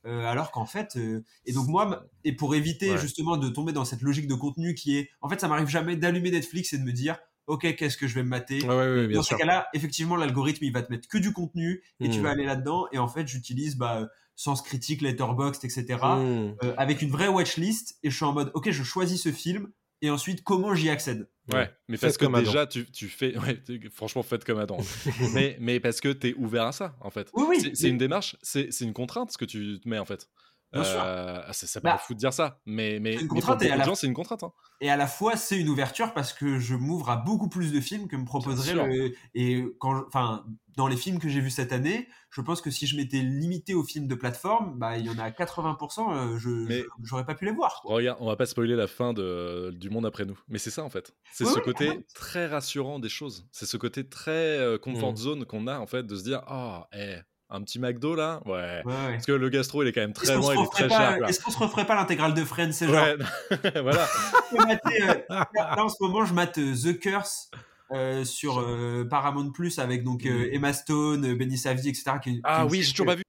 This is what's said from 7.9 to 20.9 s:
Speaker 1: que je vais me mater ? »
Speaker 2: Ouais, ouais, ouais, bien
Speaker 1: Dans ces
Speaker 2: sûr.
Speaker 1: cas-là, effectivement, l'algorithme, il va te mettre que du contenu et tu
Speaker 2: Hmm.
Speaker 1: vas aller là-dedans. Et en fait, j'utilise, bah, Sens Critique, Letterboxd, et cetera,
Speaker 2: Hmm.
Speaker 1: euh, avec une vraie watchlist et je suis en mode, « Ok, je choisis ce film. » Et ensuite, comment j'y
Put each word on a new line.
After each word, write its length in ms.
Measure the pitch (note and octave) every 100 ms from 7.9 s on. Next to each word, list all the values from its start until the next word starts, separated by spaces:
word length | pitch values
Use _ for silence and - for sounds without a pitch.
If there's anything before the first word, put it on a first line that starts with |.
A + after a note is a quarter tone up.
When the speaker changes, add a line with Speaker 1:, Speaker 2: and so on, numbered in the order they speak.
| B2+
Speaker 1:
que 100 | C#3
je 80 | A#2+
vais 80 |
me 60 | B2
mater ? » 320 | B2+ B2 C3+
Speaker 2:
Ouais, 60 | B2+
ouais, 60 | B2+
ouais, 320 | C3 B2+ A2+
bien 100 | G#2+
Speaker 1:
Dans 60 |
ces 60 | -
Speaker 2:
sûr. 80 | A#2
Speaker 1:
cas-là, 300 | D#3 F3+ -
effectivement, 420 | D3+ D3+ C3+ E3 F3
l'algorithme, 480 | D3 B2+ C#3 D3+
il 80 | C#3
va 100 | B2
te 100 | A#2+
mettre 180 | A#2+ -
que 80 | G#3+
du 160 | G3
contenu 500 | G#3+ E3+ E3+ E3+ F3+ _ _
et 100 | A#2+
tu 100 | A2
Speaker 2:
Hmm. 40 |
Speaker 1:
vas 60 | D3
aller 160 | C#3+ C#3
là-dedans. 420 | C3 C3+ E3+ F3+
Et 60 | C3+
en 80 | A#2+
fait, 180 | D3 D3
j'utilise, 480 | B2+ - B2+ D3+ C3
bah, 320 | A#2+ A2+ A2 _ _ -
Sens 260 | C#3+ C3+
Critique, 400 | - C3+ - D3+
Letterboxd, 640 | C#3 B2 B2 B2 C#3 C#3 B2
et 40 |
cetera, 480 | B2+ B2 B2 C3 C3
Speaker 2:
Hmm. 380 | C3 A#2+ G#2 G#2
Speaker 1:
euh, 100 | B2 B2
avec 240 | C3+ D3
une 80 | D3+
vraie 180 | C3 G3
watchlist 680 | F#3+ F3 - F3+ A3 - -
et 60 | D3+
je 60 | C3
suis 100 | D3+
en 60 |
mode, « 180 | C#3+ C#3
Ok, 160 | D#3+ G#3+
je 120 | D3+
choisis 380 | B2+ F#3 F3+ F3+
ce 100 | E3
film. » 380 | - E3 F#3+ G3+ _ _ _
Et 80 | D3
ensuite, 320 | C#3+ F3+ F#3
comment 320 | - F#3+ G3+ F#3
j'y 140 | D#3